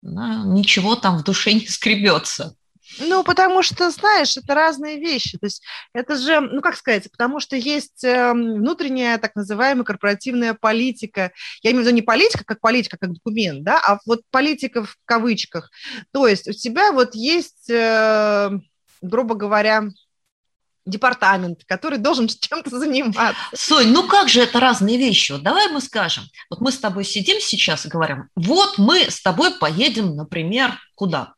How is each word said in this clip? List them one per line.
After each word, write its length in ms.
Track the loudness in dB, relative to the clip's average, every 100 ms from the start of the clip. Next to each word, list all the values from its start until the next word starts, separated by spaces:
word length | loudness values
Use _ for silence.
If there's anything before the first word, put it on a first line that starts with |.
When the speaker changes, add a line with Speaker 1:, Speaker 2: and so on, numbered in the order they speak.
Speaker 1:
Да, 420 | -12 -10 -6 -6 0
ничего 500 | 2 4 2 2 2
там 240 | 2 0
в 40 |
душе 300 | 0 0 2
не 140 | 2 0
скребется. 880 | -4 0 2 4 2 0 -10 -10 _ _ _ _ -8
Speaker 2:
Ну, 240 | 0 0
потому 400 | 2 2 4 4
что, 260 | 0 0 -2
знаешь, 460 | 0 2 4 2 -2
это 160 | -2
разные 460 | 2 2 0 -8 -8
вещи. 380 | -4 -4 -6 -6
То 100 | -8
есть 160 | -10 -16 -18 -12
это 220 | -10 -4 -4
же, 240 | 2 0
ну, 200 | 0 -2
как 140 | -4 -4
сказать, 340 | -2 -2 -2
потому 280 | _ -4 -4
что 160 | -6 -6
есть, 480 | -2 -4 -6 _
эм, 520 | 0 2 2 2 0 0
внутренняя 580 | -2 -2 -4 -2 0 0
так 180 | -2 -6
называемая 480 | -6 0 0 0
корпоративная 680 | -2 -2 -2 -2 -4 -2 -2
политика. 760 | 0 0 2 0 -4 -8 -4 -4 -6 -18 -4
Я 80 | 0
имею 120 | 2
в 40 | 4
виду 80 | 4
не 60 |
политика 420 | 4 2 2 0 -6
как 140 | -2
политика, 360 | 0 2 -2 -6
как 160 | -8
документ, 500 | -6 -6 -4 -4 -4
да, 160 | 0 2
а 160 | 2 0 0
вот 160 | -4 _
политика 520 | 0 0 -2 -6 -6
в 120 | -8 -14 -2
кавычках. 680 | 0 0 -2 -4 -10 -12 -20 -16 -16 -8
То 160 | 2 2
есть 200 | 2 -2
у 60 |
тебя 380 | -8 -6 2 2
вот 240 | 4 0 0
есть, 540 | -2 -2 -2 _ -4
э, 840 | 0 2 2 4 2 2 2 0 -4 -10 _ _ _
грубо 340 | -4 -2 -2 -4
говоря, 480 | 0 0 2 2 -2 -10 _ _ _ _ _ _ _ _ -10
департамент, 800 | 0 0 2 2 2 -2 -8 _
который 320 | -4 -4 -2
должен 300 | 0 2 0
<laughs> 120 | -2
чем-то 380 | -8 -8 -8 -6
заниматься. 580 | -2 0 -2 0 0 -2 -10 -8
Speaker 1:
Сонь, 340 | 2 4 6
ну 180 | 6 6
как 220 | 4 6
же 120 | 4
это 180 | 4 4
разные 380 | 2 2 2 2
вещи? 340 | 2 2 0
Вот 120 | -2
давай 260 | 0 2 0
мы 120 | -2
скажем, 440 | -4 -4 -4 -6 -10 -20 -16
вот 120 | -4
мы 100 | -4
с 60 | -2
тобой 280 | -4 -4 -6
сидим 340 | -4 -2 -2
сейчас 460 | -4 -2 -2 -2 -6
и 40 |
говорим, 400 | -4 -4 -6 -10 -6
вот 420 | 0 2 2 2
мы 320 | 4 4 2
с 120 | -2
тобой 300 | -2 2 0 0
поедем, 580 | -2 0 0 0 -2 -4
например, 640 | -8 -6 -4 -2 -2 -4 -16 _
куда? 380 | -2 -2 -6